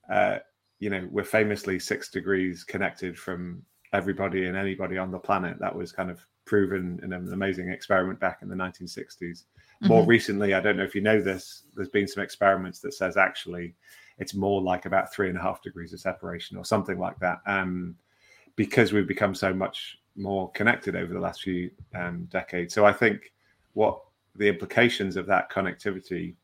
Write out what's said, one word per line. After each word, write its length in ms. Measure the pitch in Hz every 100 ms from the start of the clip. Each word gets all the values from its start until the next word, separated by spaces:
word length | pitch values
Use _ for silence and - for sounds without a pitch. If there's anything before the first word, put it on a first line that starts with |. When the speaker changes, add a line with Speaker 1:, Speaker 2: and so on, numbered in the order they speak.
| -
Speaker 1:
uh, 280 | 98 98 101 - _ _ _
you 100 | 104
know, 160 | 98 90
we're 120 | 101
famously 560 | 92 110 107 104 - 92
six 320 | - - -
degrees 540 | 98 87 95 92 85
connected 520 | - 95 95 - 92 82
from 460 | - 90 87 87 - _ _
everybody 540 | 101 92 92 98 95 92
and 100 | 92
anybody 420 | 98 95 95 92
on 120 | 92
the 80 | 90
planet. 400 | - 98 90 87
That 140 | 92
was 180 | - 87
kind 180 | - 92
of 100 | 87 _ _ -
proven 520 | 107 95 95 90 87
in 80 | 92
an 200 | 90 90
amazing 360 | 92 98 90 90
experiment 500 | 92 - 95 92 85
back 200 | 92 -
in 60 | 98
the 80 | 92
nineteen 320 | 92 - 90
sixties. 560 | - 95 - 87 85 _ _ _ _
More 180 | - -
Speaker 2:
Mm-hmm. 100 | -
Speaker 1:
recently, 440 | 113 - 101 104
I 60 | 95
don't 160 | 107 95
know 60 |
if 120 | 95
you 60 | 101
know 200 | 104 110
this, 420 | 95 92 - - _ -
there's 120 | 92
been 200 | 104 98
some 160 | 98
experiments 560 | 95 - 101 95 92 87
that 140 | 92
says 220 | - 92 87
actually 580 | 95 - - 87 85 - _ - - _
it's 160 | 98
more 260 | 101 95 98
like 240 | 92 90 92
about 260 | 95 -
three 160 | - 95
and 100 | 90
a 40 |
half 200 | 90 92
degrees 300 | 98 - 85
of 80 | 85
separation 560 | 95 90 95 87 - 95
or 80 |
something 340 | 90 107 95 90
like 200 | 92 -
that, 200 | 90 82 101
um, 480 | 98 92 90 87 87 _ _ _ _ _ -
because 360 | 104 - -
we've 140 | 104 90
become 280 | 98 104
so 200 | 92 95
much 440 | 95 95 - - - _ -
more 340 | 98 98 92
connected 460 | - 104 120 - 90
over 180 | 90
the 60 | 92
last 220 | 90 -
few, 280 | - 90 90 _ -
um, 300 | 90 87 87 87
decades. 420 | 92 - 90 87
So 100 | -
I 80 | 104
think 400 | 101 117 101 - _ _ _ _
what 280 | 101 107 - - _ _ -
the 120 | 104
implications 680 | 90 98 - 120 - 98 90
of 100 | 90
that 240 | 92 -
connectivity 840 | - 92 90 104 92 - 87 87 87